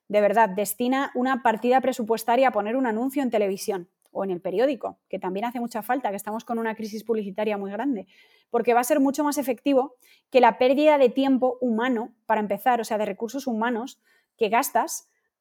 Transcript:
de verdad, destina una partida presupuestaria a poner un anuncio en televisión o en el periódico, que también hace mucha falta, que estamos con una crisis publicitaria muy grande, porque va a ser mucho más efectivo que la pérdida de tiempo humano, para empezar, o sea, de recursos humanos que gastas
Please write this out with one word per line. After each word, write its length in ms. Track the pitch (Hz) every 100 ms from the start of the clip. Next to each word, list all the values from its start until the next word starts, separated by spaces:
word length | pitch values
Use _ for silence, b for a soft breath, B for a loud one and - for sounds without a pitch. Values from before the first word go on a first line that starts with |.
| -
de 140 | 208
verdad, 280 | 202 196 190
destina 640 | 190 196 - 247 262 269
una 260 | 247 262 247
partida 400 | 240 220 247 254
presupuestaria 680 | 262 247 214 220 - 247 262
a 20 |
poner 240 | 214 208
un 100 | 262
anuncio 380 | 247 220 262 285
en 80 | 247
televisión 580 | 220 202 190 - 185 175 _ _
o 80 | -
en 60 | 196
el 120 | 175
periódico, 580 | 180 185 269 233 - - _
que 80 | 196
también 280 | 185 190
hace 140 | 233 247
mucha 220 | 233 220
falta, 300 | 214 254 214
que 60 | 196
estamos 280 | 208 226
con 140 | - 233
una 160 | 226
crisis 280 | 220 214 220
publicitaria 540 | 214 220 196 202 214 202
muy 140 | 196
grande, 340 | 208 285 208 - b b b b
porque 240 | 233 226
va 40 | 233
a 40 |
ser 160 | 247 294
mucho 240 | 269 277
más 160 | 294 285
efectivo 560 | 262 233 285 269 254 - b b _
que 100 | 254
la 200 | 233 220
pérdida 400 | 254 277 302 285
de 100 | 240
tiempo 480 | 269 269 254 254 247
humano, 520 | 254 220 254 226 240 _ -
para 120 | 214
empezar, 400 | 202 196 262 240
o 40 |
sea, 160 | 214 214
de 80 | 208
recursos 400 | 190 226 269 269
humanos 520 | 214 233 220 269 - _ _ _ _
que 120 | 214
gastas 600 | 233 277 233 269 - - _ _ _